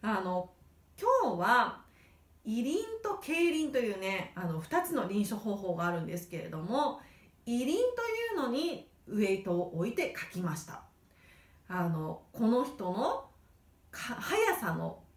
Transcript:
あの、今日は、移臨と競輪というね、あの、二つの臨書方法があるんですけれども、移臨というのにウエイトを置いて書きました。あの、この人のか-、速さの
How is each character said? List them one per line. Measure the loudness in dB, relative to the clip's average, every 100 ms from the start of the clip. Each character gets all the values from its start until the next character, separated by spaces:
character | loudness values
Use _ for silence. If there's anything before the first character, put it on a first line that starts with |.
あ | 0 0
の、 | 0 -2 -2 -12 -20 -20 _ -2
今 | 4 4 4 2
日 |
は、 | 6 6 4 -2 -16 -20 -20 -20 _ _
移 | -4 -2
臨 | 0 0 -2 -4
と | -4 -4
競 | -2
輪 | 4 4 4 2
と | 2
い | 0
う | 0
ね、 | -2 -2 -4 -4
あ |
の、 | -4 -4
二 | 0 0
つ | 2
の | 0 0
臨 | 0
書 | 0 -2
方 | -2 -2
法 | -2
が | 0 0
あ |
る | 0
ん | -2
で | -6
す | -6
け | -8
れ | -8
ど | -6
も、 | -2 0 0 -2 -14 -20 -20 _
移 | -4 0
臨 | 2 2
と | 2 2 -2 -2 -2 -2
い |
う |
の | 0
に | 0 -2 -4 -12 _ -6
ウ | 0
エ | 2 2
イ |
ト | 0
を | 0 0 -2
置 | -2
い | 0
て | -2 -4
書 | -8
き | -4
ま | -4
し | -4
た。 | -8 -16 -18 _ _ _ -20 -20 -20 -20 -8
あ | -2 0
の、 | 0 -2 -6 -12
こ | 0 4
の | 4
人 | 2 -4
の | -4 0 0 -2 -6 -20 _ _ _ _ _
か-、 | -12 -8
速 | -6 -2 2 4 2
さ | 0
の | -2 -4 -8 -20